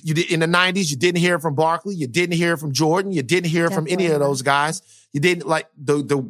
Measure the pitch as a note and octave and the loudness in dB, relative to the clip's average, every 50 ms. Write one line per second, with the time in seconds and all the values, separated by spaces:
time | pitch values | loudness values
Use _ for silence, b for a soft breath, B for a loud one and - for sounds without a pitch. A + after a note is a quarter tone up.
0 | - D#3 D3+ E3 E3+ - F3 D#3+ E3 E3 F3 F3 F3+ F#3 F3+ G3+ F#3 D3 C#3+ A#2+ | -2 -2 0 0 0 0 0 0 2 4 4 4 4 2 0 0 -2 -2 -2 0
1 | E3 F3+ F3+ E3+ F3 F3+ F3 D#3+ D#3 D#3+ C#3 D3 D#3+ D#3+ E3 E3+ - G3+ G3 E3+ | 0 0 2 2 2 2 2 0 -2 -2 0 0 0 0 0 -2 -4 -6 -6 -6
2 | D3 C3 A2 E3+ F3+ F3 E3+ E3 F3 E3+ E3+ C#3+ D#3+ D3 C3 C3+ D#3+ D#3 E3 G3 | -6 -2 -2 -2 0 0 0 0 0 0 0 -2 -4 -4 0 0 2 2 2 0
3 | G3 G3 F#3 F3+ C#3+ A2 E3+ F#3 F3 E3 E3 E3+ E3+ E3+ F#3+ E3+ D#3 E3 F3+ F#3 | 0 -2 -2 -4 -2 0 0 0 0 0 0 0 0 0 0 -2 -2 -2 -2 0
4 | F3+ E3 D#3 C#3+ C#3+ C#3+ C#3 C3 A#2+ C#3+ C#3 C#3+ D3 D#3+ D#3+ - b b b b | 0 0 0 0 0 0 -2 -2 0 0 2 2 0 -2 -4 -6 b b b b
5 | b b b C#3+ D3 F3 F3+ F3 C#3 D#3 D#3+ D#3 - _ _ D3+ C3+ C3+ D3 D3 | b b b 0 2 2 2 0 0 -2 -2 -2 -2 _ _ -8 -2 0 0 0
6 | C3+ A2+ C#3+ C#3 B2+ | 0 0 -2 -2 -2